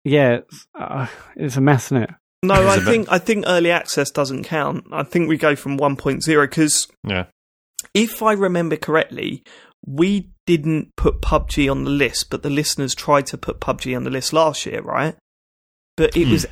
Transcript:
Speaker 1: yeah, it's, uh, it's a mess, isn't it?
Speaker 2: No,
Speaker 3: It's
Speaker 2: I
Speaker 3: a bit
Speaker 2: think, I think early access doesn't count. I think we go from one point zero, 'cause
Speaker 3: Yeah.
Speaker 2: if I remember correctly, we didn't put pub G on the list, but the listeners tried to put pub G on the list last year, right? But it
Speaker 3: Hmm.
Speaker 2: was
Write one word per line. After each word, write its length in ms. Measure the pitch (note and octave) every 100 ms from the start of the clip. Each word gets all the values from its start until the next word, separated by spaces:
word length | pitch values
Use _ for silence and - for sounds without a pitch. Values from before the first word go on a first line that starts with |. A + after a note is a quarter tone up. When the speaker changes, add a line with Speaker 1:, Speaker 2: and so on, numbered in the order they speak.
Speaker 1:
yeah, 300 | C#3+ D3 C3 A#2+
it's, 260 | - - - -
uh, 280 | - C#3 B2 - - -
it's 200 | D3+ C3
a 60 |
mess, 240 | C#3 C3 -
isn't 160 | C3
it? 80 | A2 - _ _
Speaker 2:
No, 120 | F#3
Speaker 3:
It's 100 | G3
Speaker 2:
I 100 | F#3+
Speaker 3:
a 40 | G3
bit 60 | G3
Speaker 2:
think, 200 | A#3 G3+
I 80 | F#3
think 260 | A3+ G#3 -
early 220 | F3 E3+
access 380 | F3 - D3 C#3
doesn't 340 | - C3+ C3
count. 400 | - D#3+ C#3 - -
I 100 | D#3
think 260 | C#3 F3+ D#3
we 80 | D3+
go 200 | D#3 C#3+
from 220 | C#3 C#3
one 180 | C#3+ -
point 260 | C#3+ C3+
zero, 240 | D#3+ D3+ C#3+
'cause 400 | E3 D#3 - - _
Speaker 3:
Yeah. 220 | G2 F#2 F2+ _ _ _ _ - -
Speaker 2:
if 280 | G3+ A3+ -
I 100 | A3
remember 420 | G#3 F#3+ F3 E3 D#3
correctly, 680 | - D#3 - - - - _ - - _
we 440 | - C3+ F#3 G3+ - - -
didn't 440 | E3 D3+ D#3 - -
put 260 | D#3+ -
pub 260 | - D#3 -
G 200 | - C3+
on 160 | C3+
the 60 | C3+
list, 400 | C#3+ B2+ - -
but 120 | C3
the 80 | C#3+
listeners 440 | C#3+ D3 - C3+
tried 320 | - - C#3+ C#3
to 100 | -
put 200 | - -
pub 220 | - A#2+
G 160 | C3 B2+
on 80 |
the 60 | B2+
list 220 | C3 -
last 320 | D#3 D#3+ C#3 -
year, 140 | -
right? 340 | - B2 D#3 - _ _ _ _ _ _ _ -
But 180 | D#3 E3+
it 100 | C#3+
Speaker 3:
Hmm. 40 |
Speaker 2:
was 140 | D#3 D3+